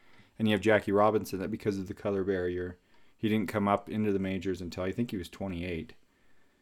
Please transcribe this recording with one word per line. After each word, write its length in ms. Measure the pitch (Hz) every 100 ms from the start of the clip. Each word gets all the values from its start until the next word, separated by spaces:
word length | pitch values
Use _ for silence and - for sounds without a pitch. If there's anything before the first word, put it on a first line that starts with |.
| - - - -
And 100 | 110
you 60 |
have 80 | 104
Jackie 300 | 107 104 101
Robinson, 480 | 101 104 104 95 95
that 120 | 95
because 260 | 110 110 98
of 80 | 92
the 60 |
color 300 | - 104 98
barrier, 540 | 95 95 90 90 90 90 _ - - -
he 120 | 110
didn't 180 | 107 95
come 200 | 107 101
up 200 | 101 -
into 220 | 107 107
the 80 | 98
majors 420 | 95 95 95 90
until 220 | 87 92
I 80 | 92
think 200 | 90 120
he 60 | 101
was 120 | 82
twenty-eight, 640 | - 98 87 90 82 78 - _ _ _ - _ _